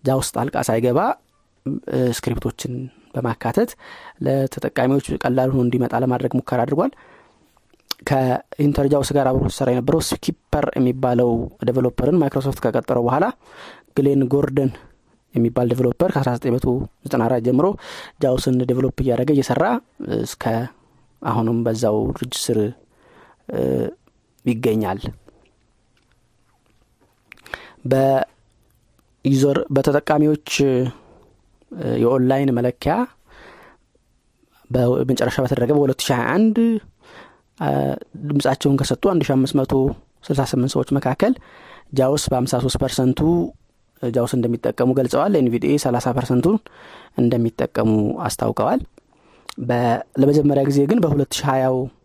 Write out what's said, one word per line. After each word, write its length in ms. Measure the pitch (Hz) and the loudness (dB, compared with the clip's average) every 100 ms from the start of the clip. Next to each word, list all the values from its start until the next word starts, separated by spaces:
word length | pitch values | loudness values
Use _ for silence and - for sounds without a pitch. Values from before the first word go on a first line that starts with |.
ጃውስ 240 | 131 131 - | 0 -2 -2
ጣልቃ 260 | 117 123 - | -4 -4 -2
ሳይገባ፣ 400 | 131 113 123 123 226 - _ _ _ _ - - - | 0 0 2 2 0 -4 _ _ _ _ -10 -8 -6
እ፣ 120 | - 123 | -2 -2
ስክሪፕቶችን 600 | 120 - 117 - - - 123 127 _ _ | -2 -4 -4 -6 -8 -10 -8 -10 _ _
በማካተት 600 | - 120 117 117 - 240 - - - - - | -6 -4 -4 -2 0 -2 -4 -20 -20 -20 -6
ለተጠቃሚዎች 880 | 135 135 135 - - - 127 139 - - | -2 0 -2 -4 -6 -2 0 0 -2 -4
ቀላል 300 | 127 127 131 | -2 0 0
ሆኖ 120 | 131 | 2
እንዲመጣ 300 | 123 120 120 117 | 0 0 -2 -2
ለማድረግ 340 | 127 123 131 | -2 -2 -2
ሙከራ 260 | 123 - 123 | -4 -2 -2
አድርጓል። 320 | 123 147 247 - - - _ _ _ _ _ _ _ - - | 0 0 -2 -4 -20 -20 _ _ _ _ _ _ _ -10 -2
ከኢንተርጃውስ 1040 | 139 131 123 - - 147 139 139 143 131 | 0 2 -2 -6 -2 0 2 2 2 2
ጋር 140 | 143 131 | 0 2
አብሮ 180 | 131 135 | 2 -2
ሲሰራ 220 | - 131 | -2 0
የነበረው 300 | 123 120 160 | 0 2 0
ስኪፐር 640 | - - - 170 _ 151 - | 0 -4 -6 -8 _ -4 -4
የሚባለው 580 | - 123 127 131 120 120 117 - - | 0 0 2 0 2 2 2 -2 -6
ዴቨሎፐርን 560 | 123 127 123 - 131 175 | -2 0 0 0 0 2
ማይክሮሶፍት 420 | 143 143 135 135 | 2 0 -4 -2
ከቀጠረው 440 | 120 113 - 123 | -2 -2 0 0
በኋላ 200 | 120 131 202 - - - - - _ | 0 0 0 -4 -18 -20 -20 -20 _
ግሌን 300 | - 139 139 127 | -2 2 2 2
ጎርደን 440 | 143 139 135 135 - - _ _ _ _ | 0 0 0 -2 -4 -20 _ _ _ _
የሚባል 340 | - 117 117 123 | -2 0 0 0
ዴቨሎፐር 420 | 120 123 - 185 | 2 0 2 0
ከአስራ 220 | 147 135 | 0 -2
ዘጠኝ 200 | 123 135 | -2 -2
መቶ 140 | 120 135 123 - _ | 0 0 -2 -4 _
ዘጠና 220 | - 135 | -4 -2
አራት 180 | 113 127 | 0 0
ጀምሮ 240 | 117 127 175 202 - - - _ | 2 2 2 -2 -12 -18 -18 _
ጃውስን 380 | 139 127 - 127 | 0 0 0 -2
ዴቨሎፕ 380 | 127 123 131 - | 0 0 -2 -2
እያደረገ 320 | 135 120 127 | -2 0 2
እየሰራ 320 | 143 131 - 190 240 _ _ - 107 | 0 2 0 0 -2 _ _ -6 -6
እስከ 280 | 110 - - 113 127 - _ _ _ _ | -6 -6 -4 -4 -4 -10 _ _ _ _
አሁንም 360 | - 110 110 117 | -4 -2 0 0
በዛው 380 | 117 110 113 107 117 | -2 0 0 0 -2
ድርጅት 280 | 131 123 - | -4 -8 -6
ስር፣ 200 | - 110 107 127 _ _ _ - - _ - | -2 0 -2 -4 _ _ _ -20 -20 _ -10
እ፣ 120 | - 65 65 58 - _ _ _ _ | -4 -2 -2 -4 -8 _ _ _ _
ይገኛል። 560 | 131 117 123 110 104 95 - - - _ _ _ _ _ _ _ _ _ _ _ _ _ _ _ _ _ _ _ _ - - - - - | -4 -2 0 0 -2 -6 -8 -12 -20 _ _ _ _ _ _ _ _ _ _ _ _ _ _ _ _ _ _ _ _ -20 -18 -18 -18 -14
በዩዘር፣ 1700 | 131 135 135 135 - _ _ _ _ _ _ _ _ _ 131 135 143 139 - | -2 2 4 2 -2 _ _ _ _ _ _ _ _ _ 0 2 4 2 0
በተጠቃሚዎች፣ 760 | 139 139 143 - 151 151 151 - - | 0 2 0 2 2 4 2 -2 0
እ፣ 120 | 139 127 127 - - - _ _ _ _ _ 214 123 120 | 2 2 0 -6 -20 -20 _ _ _ _ _ -10 -4 0
የኦንላይን 520 | 117 131 127 135 139 | 2 2 2 2 0
መለኪያ 420 | 120 123 - 143 185 254 _ _ - - - - _ _ _ _ _ _ _ _ _ _ | 0 -2 -2 -2 -2 -2 _ _ -20 -20 -20 -20 _ _ _ _ _ _ _ _ _ _
በመጨረሻ 640 | 127 123 131 131 131 - - | 0 2 2 0 0 0 0
በተደረገ 320 | 127 135 120 | -2 0 2
በሁለት 280 | 147 139 131 | 2 2 0
ሺህ 120 | - | 0
ሃያ 140 | 123 120 | 0 0
አንድ፣ 260 | 165 220 214 233 220 - _ - - - _ _ _ | 2 2 4 2 0 -6 _ -20 -20 -20 _ _ _
እ፣ 100 | 147 69 69 - - - | -2 0 0 -4 -10 -12
ድምጻቸውን 560 | 147 143 135 135 143 139 | -2 0 0 0 2 2
ከሰጡ 260 | - 131 202 | 0 0 2
አንድ 160 | 180 | 0
ሺህ 100 | 135 | 2
አምስት 220 | 131 131 147 | 2 2 0
መቶ 160 | 131 135 135 - _ _ | 0 0 0 -2 _ _
ስልሳ 200 | - 135 131 | -6 -2 0
ስምንት 240 | 135 127 | 0 0
ሰዎች 180 | 135 127 | -2 0
መካከል 400 | 139 131 - 208 262 - - - - - | 0 0 0 0 0 -6 -20 -20 -20 -6
ጃውስ 320 | 131 131 147 - | 0 2 2 0
በሃምሳ 280 | 131 131 127 | -2 0 0
ሦስት 200 | 131 - | -2 -2
ፐርሰንቱ 420 | 135 - 127 127 156 175 285 - _ _ _ _ | -4 0 0 2 2 2 -2 -8 _ _ _ _
ጃውስ 300 | 123 117 120 | -4 -2 0
እንደሚጠቀሙ 580 | 131 117 117 113 - 123 | 0 0 0 -2 0 2
ገልጸዋል። 400 | 127 123 131 175 | 2 0 0 2
ኤንቪዲኤ 400 | 190 127 117 143 143 | 2 2 0 0 0
ሠላሳ 280 | 143 123 123 | 0 -2 -2
ፐርሰንቱን 440 | 120 123 127 160 214 - - - - - - | -2 0 2 2 0 -2 -20 -20 -20 -12 0
እንደሚጠቀሙ 720 | 120 120 113 - - - 110 110 104 - | 2 2 0 -2 -4 0 2 2 0 -2
አስታውቀዋል። 600 | 123 - 117 110 123 254 - _ _ _ _ _ _ - | -6 -4 -4 0 0 -2 -4 _ _ _ _ _ _ -12
በ-፣ 180 | 120 120 120 117 - - | -4 0 0 0 -4 0
ለመጀመሪያ 460 | 135 147 147 139 | 4 4 4 2
ጊዜ 160 | 139 139 | 2 2
ግን 140 | 143 226 | 2 2
በሁለት 300 | 170 143 143 | 2 0 -2
ሺህ 140 | - 139 | -2 -2
ሃያው፣ 300 | 131 131 131 131 _ | 0 2 0 -4 _